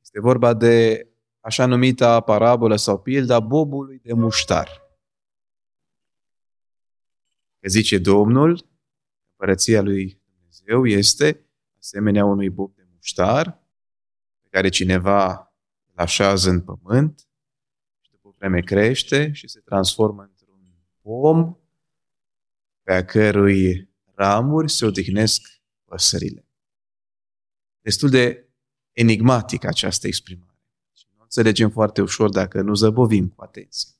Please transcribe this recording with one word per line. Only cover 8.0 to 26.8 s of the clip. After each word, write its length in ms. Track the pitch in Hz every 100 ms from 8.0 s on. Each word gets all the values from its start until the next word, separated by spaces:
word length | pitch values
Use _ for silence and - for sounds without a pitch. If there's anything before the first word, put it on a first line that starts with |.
| 90 98 104 123 156 175 - _ _ _ _ _ _
împărăția 520 | _ 98 95 - 110
lui 380 | 98 98 95 - _
Dumnezeu 520 | _ _ _ 98 117 127
este 600 | 101 101 - 151 151 _ _ _ _
asemenea 460 | - 101 104 101
unui 260 | 101 101 98
bob 240 | 95 98
de 120 | _ _
muștar 600 | _ - - 90 127 170 - _ _ _ _ _ _ _ _
pe 80 | _
care 180 | 95 95
cineva 840 | 92 92 92 92 101 95 90 - _ _ _
îl 140 | _ -
așează 520 | 85 - 101 98 90
în 100 | 90
pământ 680 | 85 95 87 120 151 147 _ _ _ _ _ _ _ _
și 100 | _
după 180 | _ _
o 60 | _
vreme 220 | 98 90
crește 720 | 87 98 107 131 - 139 151
și 160 | 147 -
se 120 | -
transformă 640 | _ 98 92 - 110 101
într-un 380 | 98 _ _ 95 92 87 _ _
pom 560 | 104 117 147 160 165 175 _ _ _ _ _ _ _ _ _ _ _ _
pe 100 | -
a 120 | 92
cărui 880 | 90 110 107 104 101 98 92 92 95 _ _
ramuri 560 | _ 98 104 127 151 156
se 140 | -
odihnesc 580 | 113 98 90 95 110 - - _ _ _
păsările. 640 | _ - - - - - _ _ _ _